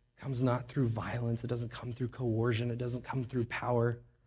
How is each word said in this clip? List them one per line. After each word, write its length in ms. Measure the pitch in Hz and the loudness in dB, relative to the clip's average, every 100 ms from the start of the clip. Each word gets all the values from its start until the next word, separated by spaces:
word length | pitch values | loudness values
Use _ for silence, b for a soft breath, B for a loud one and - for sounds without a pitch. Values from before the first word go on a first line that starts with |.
| _ - | _ -10
comes 220 | 139 123 | -4 2
not 260 | 131 123 - | 2 2 0
through 220 | 143 120 | 2 2
violence. 520 | 110 98 120 117 117 | 0 -2 -2 0 0
It 60 | 120 | -2
doesn't 240 | 123 117 | -2 -4
come 220 | - 127 | -6 -8
through 160 | 117 120 | -4 -4
coercion. 600 | - 123 110 117 110 120 | -2 0 2 2 2 0
It 80 | 117 | -2
doesn't 280 | 123 120 117 | -2 -4 -4
come 180 | 135 | -4
through 220 | 120 127 117 | -2 -2 -2
power. 540 | - 117 123 120 117 - _ | -2 2 4 4 2 -8 _